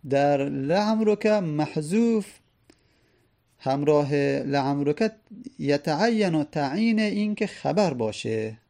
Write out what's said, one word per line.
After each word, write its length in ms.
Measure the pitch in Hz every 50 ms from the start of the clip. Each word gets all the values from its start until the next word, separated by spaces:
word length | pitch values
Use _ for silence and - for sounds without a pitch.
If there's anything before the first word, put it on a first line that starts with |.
| - 131
در 380 | 135 139 143 143 143 139 139 143
لعمرک 760 | 143 139 135 139 165 196 208 214 220 220 220 214 208 208 -
محذوف 1120 | 214 214 214 185 165 151 147 151 - - 160 151 151 180 220 233 233 226 214 202 - - _ _ _ _ _ _ _ - _ _ _ _ _ _ _ _ _ _ _ _ _ _ _ _ _
همراه 560 | - 135 131 139 143 143 151 147 147 135 147
لعمرک 1000 | 143 143 139 139 143 135 139 139 143 135 139 143 143 143 143 147 - 220 214 - _ _ _ - - - - _ -
یتعین 760 | 156 139 143 143 - 175 151 147 202 240 233 220 208 185 165
و 100 | 156 147
تعیین 560 | 151 - 160 143 135 139 190 220 233 226 214
این 340 | 220 208 196 208 208 214 208
که 120 | - 220
خبر 480 | 196 - - - 139 143 190 208 175 139
باشه 640 | 123 113 107 104 - - 117 110 110 110 110 110 - _